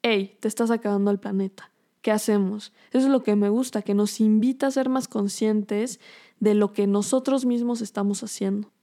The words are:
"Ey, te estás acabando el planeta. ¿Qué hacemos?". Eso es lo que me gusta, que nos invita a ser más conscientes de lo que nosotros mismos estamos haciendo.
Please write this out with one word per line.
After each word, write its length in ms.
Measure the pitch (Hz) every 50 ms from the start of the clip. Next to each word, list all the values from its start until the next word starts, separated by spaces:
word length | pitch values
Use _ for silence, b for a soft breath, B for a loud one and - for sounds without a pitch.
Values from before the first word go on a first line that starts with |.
"Ey, 340 | - 240 220 196 196 196 _ _
te 80 | - 214
estás 220 | 214 - 233 226
acabando 400 | 233 226 233 208 202 202 196 202
el 80 | 202 196
planeta. 540 | - 202 196 190 196 190 _ - - _ _ _ _ _ _ _
¿Qué 120 | - 226
hacemos?". 600 | 214 214 - - 208 208 196 185 208 208 - - b b b b
Eso 160 | - 254 262
es 60 | 269
lo 100 | 269 254
que 140 | 254 220 208
me 120 | 208 202 202
gusta, 340 | 208 240 262 254 - 214
que 120 | 202 - 202
nos 260 | 202 208 208 - -
invita 460 | 220 214 214 214 220 254 262 262 277
a 40 | 277
ser 180 | 269 269 262 262
más 200 | 262 262 254 -
conscientes 920 | - 220 202 202 - - 226 220 214 214 202 - 208 208 226 254 202 B B B B B B B B B
de 160 | - 214 208
lo 180 | 208 208 196
que 140 | 208 - 202
nosotros 580 | 202 196 202 208 - 262 262 262 269 269 269 262
mismos 360 | 247 240 240 240 240 240 233
estamos 420 | 226 196 _ 208 196 202 202 -
haciendo. 480 | - 214 - - 202 196 196 208 208 - _ _